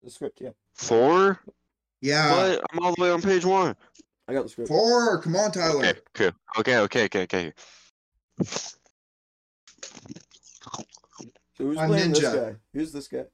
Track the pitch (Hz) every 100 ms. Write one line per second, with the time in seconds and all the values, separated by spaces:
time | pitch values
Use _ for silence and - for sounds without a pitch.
0 | - - - - 127 - _ - - 113
1 | 131 175 196 190 - _ _ _ _ _
2 | 135 147 151 143 190 175 - 165 180 175
3 | 180 170 190 185 180 190 175 107 _ _
4 | _ _ - 131 110 - 117 - 226 240
5 | 233 175 165 175 214 185 - 143 95 85
6 | _ - 98 - _ 110 110 123 101 123
7 | 104 101 92 95 85 - - - _ _
8 | _ _ _ - - - - - _ _
9 | _ _ _ _ _ _ _ _ - -
10 | - - _ _ _ - - - - -
11 | _ - - _ _ _ 139 156 160 160
12 | 170 151 139 131 113 107 _ 135 156 143
13 | 135 127 127